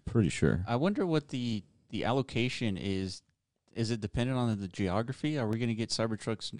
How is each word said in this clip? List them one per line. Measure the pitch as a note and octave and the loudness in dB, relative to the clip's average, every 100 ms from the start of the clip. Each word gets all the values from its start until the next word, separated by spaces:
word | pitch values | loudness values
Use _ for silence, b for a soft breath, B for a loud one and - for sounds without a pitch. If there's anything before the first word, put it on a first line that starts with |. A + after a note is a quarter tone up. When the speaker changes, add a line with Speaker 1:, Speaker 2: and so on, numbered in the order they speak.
| - | 0
Speaker 1:
pretty | A#2 F#2 | 2 2
sure. | - D2 D2+ F#2+ | 4 4 4 0
Speaker 2:
I | A#2+ | 0
wonder | F3 G#3 F#3 | 2 0 2
what | D#3 D3 | 0 0
the, | C3 A#2+ G#2+ - _ - | -6 -4 -4 -6 _ -8
the | G#2+ F2+ | -2 2
allocation | C3 B2 B2 B2 - A#2 F#2 | 2 2 2 0 0 -2 0
is. | G2 F#2+ F#2+ - _ _ _ _ _ | -2 -2 -2 -6 _ _ _ _ _
Is | G2+ A2+ | -2 -2
it | A#2 | 0
dependent | G#2 - A#2+ B2+ | -2 -2 0 2
on | A#2+ G#2 | 0 0
the | G2 | -4
geography? | - F#2+ G2 A#2 C3 D3+ D3+ | -2 0 0 -2 -4 -2 -2
Are | A2 | 0
we | A2+ | 0
gonna | A#2+ A2 | 0 0
get | A2+ | -2
Cybertrucks | - A2+ A2 - A2 - D2 | 0 0 0 -4 -4 -6 -10